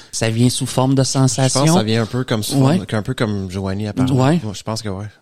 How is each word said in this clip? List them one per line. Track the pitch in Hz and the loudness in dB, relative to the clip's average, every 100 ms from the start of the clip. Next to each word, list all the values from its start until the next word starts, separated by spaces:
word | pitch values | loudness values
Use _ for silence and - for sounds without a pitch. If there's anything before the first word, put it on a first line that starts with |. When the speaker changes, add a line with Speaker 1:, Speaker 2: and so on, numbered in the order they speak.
| - | -10
Speaker 1:
ça | - 113 | -4 0
vient | 113 123 | 4 2
sous | - | 2
forme | 131 - 131 | -2 0 2
de | 135 | 2
Speaker 2:
Je | 131 | 2
pense | 135 131 | 2 2
que | - | 2
Speaker 1:
sensation ? | 131 131 156 | 0 2 4
Speaker 2:
ça | 165 | 2
vient | 110 113 | 2 0
un | |
peu | 110 123 | 0 -4
comme | 127 113 | -2 -2
sous | 101 135 | 0 2
forme, | 131 180 | 4 2
Speaker 1:
Ouais. | 92 | -2
Speaker 2:
un | - | -4
peu | - | -4
comme | 127 110 101 95 | -4 -2 -2 -4
Joanie | 98 98 98 107 | -4 -4 -4 -4
a | |
parlé. | 127 131 | -2 0
Speaker 1:
Ouais. | 131 135 170 | 2 2 2
Speaker 2:
Moi, | 110 | -2
je | 92 | -10
pense | - 110 | -8 -8
que | 107 | -6
ouais. | 95 104 - | -8 -12 -16